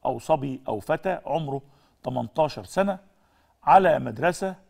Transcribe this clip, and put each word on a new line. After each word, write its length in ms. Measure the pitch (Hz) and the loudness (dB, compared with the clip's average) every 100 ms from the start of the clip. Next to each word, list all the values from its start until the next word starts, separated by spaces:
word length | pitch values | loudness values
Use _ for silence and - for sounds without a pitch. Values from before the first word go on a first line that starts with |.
| 131 | -4
أو 140 | 120 | -6
صبي 420 | - 156 139 131 - | 0 0 0 -8 -6
أو 120 | 107 | -8
فتى 400 | 95 156 190 180 - | -2 -2 -2 -4 -4
عمره 360 | 151 147 135 - _ _ _ | -4 -4 -8 -10 _ _ _
تمنتاشر 600 | - 127 117 - 151 - | -8 -6 -6 -2 -2 -2
سنة 360 | 95 - 196 185 _ _ _ _ _ _ | -8 -2 -2 -4 _ _ _ _ _ _
على 360 | - 175 185 143 | 6 6 8 2
مدرسة 560 | 123 113 160 175 190 185 _ | -2 -2 -2 -2 -6 -8 _